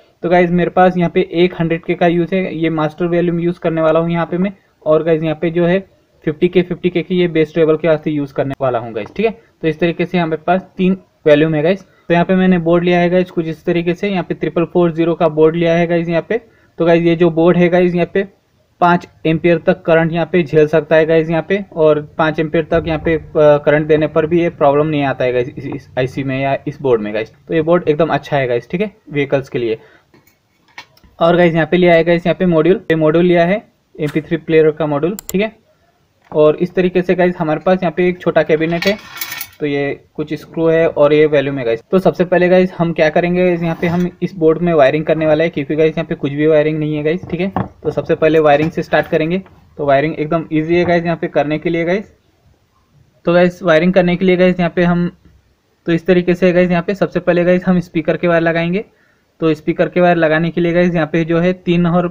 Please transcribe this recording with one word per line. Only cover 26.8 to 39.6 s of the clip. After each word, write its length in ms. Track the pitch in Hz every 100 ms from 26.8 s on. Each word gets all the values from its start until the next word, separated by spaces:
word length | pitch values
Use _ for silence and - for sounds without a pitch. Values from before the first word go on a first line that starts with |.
board 200 | 135 117
में 100 | 104
guys। 180 | 107 113 _ -
तो 60 |
ये 80 | 165
board 260 | 156 175 175
एकदम 200 | 151 160
अच्छा 260 | 139 - 147
है 100 | 127
guys, 220 | 120 -
ठीक 100 | -
है, 140 | 208 - -
Vehicles 380 | 147 135 139 127
के 100 | 135
लिए। 200 | 117 113 - _ _ _ _ _ _ _ _ - - _ _ -
और 180 | 170 175
guys 180 | 175
यहाँ 120 | 165 156
पे 100 | 180
लिया 180 | 175
है 80 | 165
guys 220 | 165 170 170
यहाँ 80 |
पे 120 | 156 185
module, 300 | 160 156 190
ये 160 | - 160
module 280 | 156 170
लिया 200 | 180 175 170
है 100 | 214 - _ _
एमपी 260 | - 151 156
three 160 | 151 160
player 320 | 160 156 156
का 140 | 151 156
module, 300 | 143 160 214 -
ठीक 100 | 185
है। 120 | 214 - _ _ _ _ _ _ _
और 240 | 160 151 151
इस 180 | 175
तरीके 280 | - 180 185
से 120 | 175
guys 220 | 180 180 180
हमारे 220 | 156 156
पास 220 | 190 185
यहाँ 100 | 170
पे 160 | 165 180
एक 120 | 180
छोटा 220 | 175 160
cabinet 440 | 156 156 160 170 196
है, 100 | 208 - - - - - -